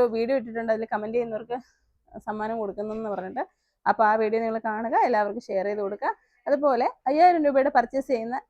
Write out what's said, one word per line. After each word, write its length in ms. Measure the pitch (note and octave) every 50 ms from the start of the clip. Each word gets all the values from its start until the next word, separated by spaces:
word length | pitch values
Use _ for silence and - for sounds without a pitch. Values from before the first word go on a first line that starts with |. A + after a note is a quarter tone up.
| B3 A#3 A3
വീഡിയോ 200 | A3+ A#3 A#3 C#4 C4+
ഇട്ടിട്ടുണ്ട്, 320 | A3+ A#3 A3 A#3 A#3 A3+ A3
അതിൽ 140 | A3 A3 - A3+
കമന്റ് 240 | G#3 G#3 G#3+ A3+ A#3+
ചെയ്യുന്നവർക്ക് 400 | A#3+ A#3 A3 G#3+ A3+ A3+ A#3+ B3+ B3 _ _ _ _ _ _ _ _ _ - G#3 - A3+
സമ്മാനം 280 | G#3+ G#3+ G#3+ G#3+ A3+ A3+
കൊടുക്കുന്നെന്ന് 500 | G#3+ G3 F#3+ G#3 G#3 G#3+ G#3+ A3 A3+ G#3+ G3
പറഞ്ഞിട്ട്. 300 | F#3 F3+ F#3+ G3 B3+ - - _ _ _ _ _ _ -
അപ്പോൾ 180 | - G3+ - A3 G#3
ആ 40 | G#3+ A3
വീഡിയോ 180 | A3 G#3 A3 A3+ A3+
നിങ്ങൾ 160 | A3+ A3 A3 -
കാണുക, 300 | A3 G#3+ G#3+ A3+ A3+ D4 G4 G#4 B3+
എല്ലാവർക്കും 360 | A#3+ G#3+ G#3 G#3 G3+ A#3+ - -
ഷെയർ 180 | G3 F#3+ F#3
ചെയ്ത് 160 | G3+ G#3 G#3 G3+
കൊടുക്കുക. 260 | G3 G#3 - C4+ F4 G#4 _ _ _ _ _ - -
അതുപോലെ 380 | C#4+ C#4 C#4+ C#4+ B3+ A#3 C4 - - _ - B3+
അയ്യായിരം 340 | C#4+ D#4 F4 F4+ F4 E4 D4
രൂപയുടെ 260 | C#4+ C4+ C4+ C4+ D4 C#4+ B3+
പർച്ചേസ് 300 | A#3 A#3 - C4+ C4+ -
ചെയ്യുന്ന 280 | C4 A3+ A3 A#3 B3 - - _